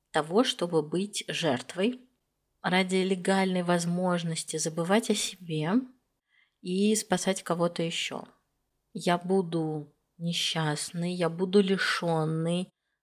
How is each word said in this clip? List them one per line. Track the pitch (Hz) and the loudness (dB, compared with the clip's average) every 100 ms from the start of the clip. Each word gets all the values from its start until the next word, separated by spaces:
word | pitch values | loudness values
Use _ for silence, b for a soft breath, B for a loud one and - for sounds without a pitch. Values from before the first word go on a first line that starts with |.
| _ | _
того, | 156 151 196 | -2 2 2
чтобы | 254 - 175 165 | 2 0 0 0
быть | 151 170 202 - - | 0 -2 -2 -4 -6
жертвой, | 151 165 120 - 175 214 247 - _ _ _ _ _ | -2 0 0 -2 -2 0 -2 -10 _ _ _ _ _
ради | 185 185 185 185 | 0 2 2 0
легальной | 185 190 180 196 190 185 | 0 0 2 2 2 2
возможности | 175 175 170 175 180 175 165 160 - 156 | 2 0 0 0 0 0 -2 -6 -6 -4
забывать | 160 160 170 208 233 | -4 -2 2 2 2
о | 208 | 0
себе | - - 170 156 156 226 254 - _ _ _ _ _ _ | -2 -8 -6 -4 0 0 -2 -10 _ _ _ _ _ _
и | 180 185 208 214 | -4 0 2 2
спасать | - 185 - 190 | 0 0 0 -2
кого-то | - 170 170 175 | -2 0 0 0
ещё. | 170 - - - - _ _ _ _ _ _ | -4 -4 -6 -8 -12 _ _ _ _ _ _
Я | - 180 175 | -4 0 0
буду | 180 196 170 165 156 156 143 _ _ _ | 2 0 2 -2 -2 -4 -8 _ _ _
несчастный, | 170 170 - 160 156 147 - 175 175 | -4 -2 -2 0 0 -2 -4 -6 -4
я | 180 165 | 0 0
буду | 165 190 202 | 0 2 4
лишённый, | 190 190 - - 170 160 156 160 165 175 185 _ _ _ | 4 2 2 0 0 2 2 0 0 0 -4 _ _ _